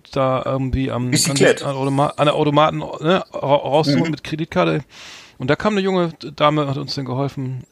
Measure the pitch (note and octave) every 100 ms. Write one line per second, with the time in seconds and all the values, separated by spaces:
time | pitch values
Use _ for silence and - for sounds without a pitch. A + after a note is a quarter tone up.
0 | - C#3 C3 C3 - C3+ C3 B2+ C3 A#2
1 | B2 D3+ - - E3+ - C#3+ C3+ C#3 C3+
2 | D3 - D3 D3+ D3 D3 D#3 D3+ D3+ -
3 | D#3 F#3 - - C3+ C#3+ C3 D3+ D3+ D3
4 | E3+ D3 - D#3 E3 F3+ E3 D#3 - -
5 | - - - - B2+ D3+ G#3+ G3+ F#3+ F#3
6 | E3+ - C3+ D3 D3+ D3+ C#3 C#3 C#3 C#3
7 | B2+ B2+ C#3 C#3 C3 B2+ -